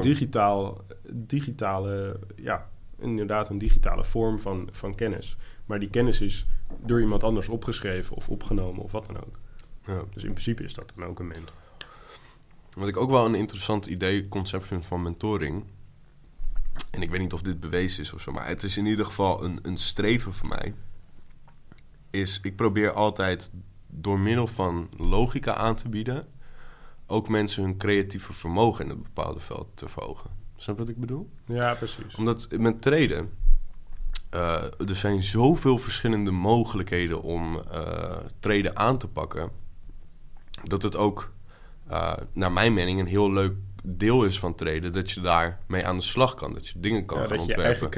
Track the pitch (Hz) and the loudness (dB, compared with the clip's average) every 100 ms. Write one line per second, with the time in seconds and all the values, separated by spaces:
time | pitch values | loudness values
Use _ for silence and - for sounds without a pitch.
0 | 110 143 139 117 101 101 98 98 - - | 6 4 2 2 4 4 0 -6 -14 -18
1 | - 120 113 139 143 - 101 95 98 101 | -12 -10 -4 -4 -4 -4 -2 -2 -2 -4
2 | 98 98 98 - 123 95 - - - - | -4 -8 -12 -12 -6 -6 -6 -14 -14 -10
3 | 123 110 104 104 107 101 104 - - - | -4 -4 -2 -2 -2 0 8 10 10 6
4 | - 117 113 110 101 95 90 - 101 98 | 4 4 2 2 -2 -4 -6 -8 -8 -2
5 | 113 95 - - - - - 104 98 117 | -2 -2 -6 -6 -8 -10 -6 -4 -2 2
6 | 123 120 101 - - - - - - 120 | 6 6 6 4 4 4 4 -4 2 4
7 | 113 104 113 110 95 113 - 113 101 92 | 6 6 6 4 0 -2 -4 -4 -2 -2
8 | 87 - - 104 - 104 92 92 98 107 | -2 -2 -2 -2 2 2 2 -4 -6 -6
9 | 98 92 - - - - - - - 95 | -8 -10 -10 -12 -14 -14 -14 -14 -6 -6
10 | 82 98 101 98 - 113 - - - - | -6 -8 -4 0 0 -2 -4 -10 -12 -12
11 | 87 87 87 82 80 - - - - - | -10 -8 -10 -10 -14 -18 -20 -16 -16 -18
12 | - - - - - - - - 98 98 | -20 -20 -20 -20 -20 -20 -18 -8 -4 0
13 | 127 135 113 107 107 98 - 107 98 90 | 4 6 6 4 0 -4 -2 -2 -2 -2
14 | 92 101 98 101 95 98 95 92 82 90 | 0 0 -2 -4 -4 -6 -4 -6 -4 -4
15 | 87 82 107 104 76 85 - - - - | -4 -4 -2 -2 -2 -4 -8 -16 -20 -20
16 | - - - - - - - - - - | -20 -20 -16 -2 2 4 4 2 0 -2
17 | 87 90 92 85 92 85 82 87 92 - | 0 0 -2 -2 -4 -4 -2 0 0 -2
18 | 76 85 - 69 64 87 98 104 104 107 | -6 -8 -8 -6 -6 -6 -4 -2 0 2
19 | 101 - 98 87 90 85 - 92 - - | 0 2 2 2 -2 -4 -6 -4 -4 0
20 | 104 123 110 92 - - - - - - | 2 2 0 -2 0 0 -2 -6 -10 -12
21 | - - - - - - - - - - | -14 -18 -18 -18 -20 -20 -20 -20 -20 -20
22 | - 98 98 - 101 95 117 101 104 - | -8 -4 -2 -2 -6 0 2 4 2 4
23 | 107 - 95 90 - 90 - - - - | 2 2 0 0 -4 -14 -16 -18 -16 -8
24 | 85 98 98 120 117 117 92 87 82 - | 0 2 2 2 0 0 -2 -2 -6 -2
25 | 85 120 123 135 - 107 113 113 123 107 | 4 6 4 2 -2 0 0 0 -2 -6
26 | 113 135 - - - - - - - - | -4 -6 -8 -16 -16 -14 -14 -16 -18 -16
27 | - 110 110 110 104 - 95 95 104 101 | -4 -2 0 0 0 0 -2 -2 2 2
28 | 95 95 - - 85 87 117 - - - | 2 -4 -10 -10 -2 4 4 2 -4 -8
29 | 78 - 80 78 - - - - - - | -10 -6 -6 -6 -10 -12 -12 -12 -12 -10
30 | - - - - - - - 104 117 113 | -10 -10 -10 -12 -12 -14 -8 -6 -6 -6
31 | 117 135 208 - - 120 123 120 110 - | -6 -6 -8 -14 -6 -2 0 -2 -4 -8
32 | 104 - 113 117 - 90 113 113 - 151 | -12 -2 0 0 -2 0 2 2 4 4
33 | 135 76 90 - - - - - - - | 4 2 -4 4 10 10 8 -6 -8 -4
34 | - - - 85 85 82 - - 98 95 | -2 -2 -4 -2 0 0 -2 -4 -4 0
35 | 101 101 98 104 127 165 139 123 - - | 2 2 2 4 6 6 4 2 2 -2
36 | 120 110 101 92 95 120 110 104 92 90 | 0 2 2 2 4 4 4 -2 -2 0
37 | 87 82 85 85 82 80 80 82 82 82 | 0 -2 -2 -2 -2 -4 -6 -6 -6 -4
38 | 82 82 78 - 104 104 98 98 107 127 | -6 -6 -10 -6 0 2 2 2 2 2
39 | 92 - 80 - 85 - - - - - | -2 -6 -6 -6 -8 -8 -12 -12 -14 -14
40 | - - - - - - - 98 101 - | -14 -16 -16 -16 -12 -10 -4 -2 -2 2
41 | 104 - - - - - - - - 82 | 2 0 -8 -12 -16 -18 -18 -16 -8 -4
42 | 82 80 78 - 90 90 110 104 87 95 | -2 -4 -6 -2 0 4 4 4 2 0
43 | 90 98 101 98 98 98 - - - 90 | 2 2 4 4 2 0 -8 -10 -8 0
44 | 104 127 104 92 90 82 82 78 87 90 | 4 6 6 2 -2 -2 -2 -2 -2 -2
45 | 90 - 90 82 85 85 - 92 90 92 | -2 -2 4 4 4 -2 -4 -2 0 0
46 | - - 127 - 71 78 - 82 92 110 | -2 2 2 0 -8 -8 -10 -4 0 0
47 | 95 78 - 104 87 113 120 120 78 | -2 -4 -2 -2 0 2 2 2 0